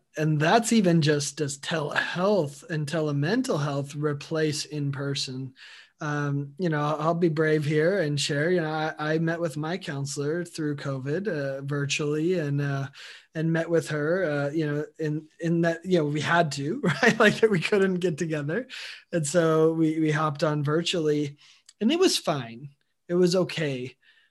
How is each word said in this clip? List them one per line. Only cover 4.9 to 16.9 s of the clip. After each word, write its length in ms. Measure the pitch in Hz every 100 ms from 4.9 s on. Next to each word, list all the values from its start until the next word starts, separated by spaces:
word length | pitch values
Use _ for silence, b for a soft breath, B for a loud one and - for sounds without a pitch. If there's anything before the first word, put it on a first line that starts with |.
| 135 139 139 - 131 131 B B B B _
Um, 520 | 151 147 143 143 143 -
you 120 | 175
know, 120 | 147
I'll, 200 | 147 151
I'll 120 | 156
be 160 | 170 175
brave 360 | 156 156 156 147
here 360 | 151 165 202
and 180 | 151 147
share, 300 | - 143 165
you 120 | 180
know, 100 | 156
I, 420 | 156 156 - 151
I 60 | 160
met 200 | 165 165
with 180 | 170 147
my 200 | 156 185
counselor 680 | - 139 143 143 143 170
through 340 | 170 - 151 143
covid, 500 | 143 135 135 165 202
uh, 340 | 151 139 135
virtually 800 | 139 143 139 - 147 151 165 180
and, 220 | 147 143
uh, 260 | 143 139 131 B B B B 160
and 180 | 165
met 160 | 165 165
with 200 | 165 147
her, 360 | 151 147 185 165
uh, 240 | 143 143
you 140 | 160 151
know, 200 | 147 151 -
in, 300 | 156 151 156 _
in 220 | 170 170
that, 240 | 170 165 185
you 140 | 180
know, 60 | 147
we 160 | 151
had 300 | 139 170 160
to, 280 | 139 143 254 202